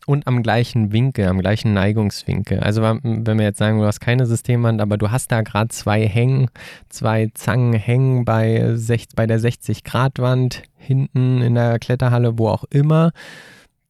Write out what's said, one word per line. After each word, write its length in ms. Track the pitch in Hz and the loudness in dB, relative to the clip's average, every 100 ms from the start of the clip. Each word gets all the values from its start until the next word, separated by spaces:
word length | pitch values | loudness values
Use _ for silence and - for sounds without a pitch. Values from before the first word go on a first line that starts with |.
und 220 | - 143 143 | -2 -2 0
am 160 | 123 | 0
gleichen 500 | 113 110 120 120 107 | 2 0 0 0 0
Winkel, 340 | 110 131 127 95 | 2 0 0 0
am 120 | 92 | 2
gleichen 320 | 92 107 113 | 0 0 2
Neigungswinkel. 880 | 101 98 107 104 - - 95 98 95 | 2 2 2 0 -2 -6 -6 -2 -2
Also 220 | 104 107 | 0 0
wa-, 160 | 110 113 | 0 0
wenn 360 | 120 113 113 110 | -2 -2 0 0
wir 80 | 107 | 0
jetzt 120 | 101 | 0
sagen, 200 | 107 110 | 0 2
du 80 | 104 | 0
hast 140 | - | 0
keine 260 | - 123 123 | 0 0 2
Systemwand, 560 | 117 - 120 117 113 | 0 0 0 2 0
aber 160 | 107 104 | 0 0
du 120 | 104 | 0
hast 220 | 123 - | -2 -2
da 80 | 117 | -2
grad 320 | 107 104 110 | -2 -2 -4
zwei 340 | - - 104 107 | -4 -2 0 0
hängen, 420 | 104 123 135 131 - - - - | 0 0 2 0 -4 -20 -20 -20
zwei 400 | - 117 110 110 | -6 -2 0 -2
Zangen 400 | - - 120 123 | -4 -2 0 2
hängen 540 | 113 104 123 131 127 117 | 0 0 2 2 2 0
bei 480 | 110 110 113 117 | 2 2 2 0
sech-, 340 | 117 113 117 - - | 0 -2 -2 -2 -2
bei 100 | 113 | 0
der 120 | 113 | 2
sechzig-Grad-Wand 1300 | 117 - - 110 - 117 131 - 123 127 127 - - _ | 0 -2 -6 -8 -4 -2 -2 0 0 0 0 -4 -14 _
hinten 640 | - 135 139 131 127 127 | -2 -2 0 0 0 2
in 140 | 123 | 2
der 240 | 120 117 117 | 2 2 0
Kletterhalle, 600 | - 127 127 120 120 113 | -2 0 2 2 0 0
wo 100 | 110 | 0
auch 160 | 101 | -2
immer, 480 | - 143 147 156 165 - - - - - _ _ _ | -2 0 2 4 2 0 -12 -20 -20 -20 _ _ _